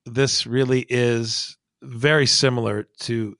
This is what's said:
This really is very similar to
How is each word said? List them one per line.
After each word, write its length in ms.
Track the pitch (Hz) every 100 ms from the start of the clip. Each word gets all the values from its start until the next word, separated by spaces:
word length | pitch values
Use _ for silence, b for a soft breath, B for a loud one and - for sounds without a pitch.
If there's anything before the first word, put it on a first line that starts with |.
| 120
This 400 | 117 135 - 117
really 400 | 127 127 127 120
is 640 | 123 120 117 113 - - - _ _
very 440 | 135 117 143 156 131
similar 600 | - 135 123 110 104 - -
to 360 | - 117 107